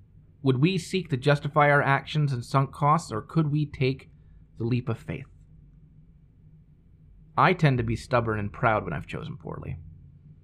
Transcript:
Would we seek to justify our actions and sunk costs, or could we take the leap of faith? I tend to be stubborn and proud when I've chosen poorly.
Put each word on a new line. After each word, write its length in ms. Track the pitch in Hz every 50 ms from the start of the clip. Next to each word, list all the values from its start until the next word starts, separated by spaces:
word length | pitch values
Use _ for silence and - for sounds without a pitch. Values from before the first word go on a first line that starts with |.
| - _ - - - - - _
Would 160 | - 135 131 123
we 200 | 135 175 196 180
seek 320 | - - - 190 175 -
to 80 | 139 123
justify 520 | 120 143 143 143 - 147 - 156 147 143
our 120 | 143 143
actions 520 | 117 127 139 127 - - - 151 151 143 139
and 100 | 120 117
sunk 280 | - - 135 139 -
costs, 400 | - - 151 143 151 165 165 -
or 100 | - 107
could 300 | - - - 165 160 147
we 140 | 143 151 151
take 440 | 143 - - 131 127 135 135 - - - - - - - - - _ - -
the 60 | 113
leap 260 | 117 123 120 120 -
of 80 | 110 -
faith? 300 | - - 95 - - - - - - _ - - - - - - - - - - - - - - _ _ _ _ - - - - - _ - _ _ _ _ - - - - - - - - -
I 160 | 131 160 185
tend 240 | 170 160 147 131 123
to 60 | 120
be 120 | 113 113
stubborn 440 | 110 - - - 120 113 113 107 107
and 120 | 101 101
proud 320 | - - 127 117 110 107 95
when 80 | 92
I've 160 | 80 71 - -
chosen 300 | - 64 60 - - -
poorly. 400 | - - 50 - - - 131 - - - - - - - - - - - - -